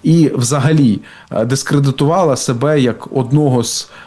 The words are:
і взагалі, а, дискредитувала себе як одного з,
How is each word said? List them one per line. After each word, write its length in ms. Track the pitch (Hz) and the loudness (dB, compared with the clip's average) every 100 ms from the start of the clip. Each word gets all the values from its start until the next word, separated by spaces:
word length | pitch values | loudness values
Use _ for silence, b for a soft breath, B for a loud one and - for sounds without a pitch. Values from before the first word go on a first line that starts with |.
і 280 | 156 165 151 131 | 2 4 2 0
взагалі, 640 | 117 147 143 156 127 98 B B B | -2 0 2 2 2 0 B B B
а, 160 | - 117 | -4 -2
дискредитувала 920 | 135 - 147 139 131 143 175 170 123 | -4 -2 0 0 0 0 2 0 0
себе 440 | - 117 143 151 | -2 -2 0 2
як 280 | 123 113 - | 0 -2 -6
одного 520 | 135 117 147 147 127 | -4 0 0 2 0
з, 260 | 117 - - B | -2 -6 -10 B